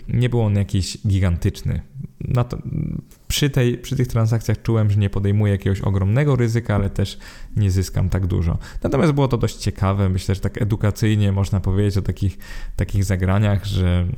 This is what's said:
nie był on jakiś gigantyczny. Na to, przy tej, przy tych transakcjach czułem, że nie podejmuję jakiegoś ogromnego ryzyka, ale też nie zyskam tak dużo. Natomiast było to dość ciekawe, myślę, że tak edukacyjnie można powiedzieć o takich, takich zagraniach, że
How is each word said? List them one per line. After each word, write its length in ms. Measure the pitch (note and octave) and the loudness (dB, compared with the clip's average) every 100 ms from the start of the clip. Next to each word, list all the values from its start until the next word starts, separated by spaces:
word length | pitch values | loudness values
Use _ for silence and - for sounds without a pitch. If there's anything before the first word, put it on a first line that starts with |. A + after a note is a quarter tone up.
| - | -2
nie 220 | A#2 B2 | 0 0
był 120 | A#2+ | 2
on 140 | G#2+ G2+ | 2 2
jakiś 420 | F#2+ G2 F2 - - | 0 -2 -2 -4 0
gigantyczny. 760 | G2 F#2 E2+ G2+ - - - - - - - | 2 2 2 0 -2 -4 -4 -6 -12 -14 -10
Na 220 | - - | -2 0
to, 140 | B2 - - G1+ G1+ G1+ - - - | -2 -4 -6 -4 -4 -6 -10 -14 -8
przy 220 | - D3 | -2 0
tej, 280 | C#3 A#2+ A#2+ | 2 0 0
przy 180 | - C3 | -4 -2
tych 120 | B2 | 0
transakcjach 540 | A#2 A2 A2+ - G#2+ | 2 2 0 0 -2
czułem, 280 | - A2+ G#2+ | 0 2 2
że 100 | G2+ | 2
nie 100 | G2+ | 2
podejmuję 420 | G2+ G2+ G2+ G#2 | 0 0 2 2
jakiegoś 300 | G2 G2 G2 | 2 0 0
ogromnego 540 | G2+ G2 F#2+ A2+ D3 B2+ | 0 2 2 2 2 2
ryzyka, 400 | A#2+ A#2 A#2 G2+ | 2 0 0 0
ale 140 | G2 | 0
też 280 | - G2 - - - - - | -2 -4 -6 -16 -16 -6 0
nie 160 | G2+ | 2
zyskam 380 | F#2+ F2+ - F#2 | 2 0 0 0
tak 180 | F#2 F#2+ | 0 0
dużo. 300 | F#2+ E2 E2 - - | 0 0 -2 -4 -6
Natomiast 280 | - C#3 E3 | 0 2 4
było 160 | C#3+ C3 | 4 2
to 100 | A#2+ | 2
dość 180 | A2+ - | -2 -2
ciekawe, 540 | - - F#2+ G2 G2 | -6 0 0 2 0
myślę, 260 | F#2 - F#2+ | 0 -2 -2
że 60 | |
tak 200 | G2 - | -2 -2
edukacyjnie 680 | G#2+ G#2 G#2 - A2 G#2+ G2+ | -2 0 0 0 2 2 2
można 280 | G2 F#2+ G2+ | 2 0 0
powiedzieć 380 | F#2+ F#2 G#2 G2 | 2 2 2 0
o 40 | |
takich, 360 | F2+ F2+ G2 - - - - - | -2 -2 -2 -4 -8 -10 -6 -4
takich 280 | - G2+ | -2 0
zagraniach, 640 | F#2 F#2 F#2 G2 G#2+ G2+ G2+ | 0 0 2 2 2 0 0
że 420 | G2 F2+ F2 F2+ | 0 2 2 0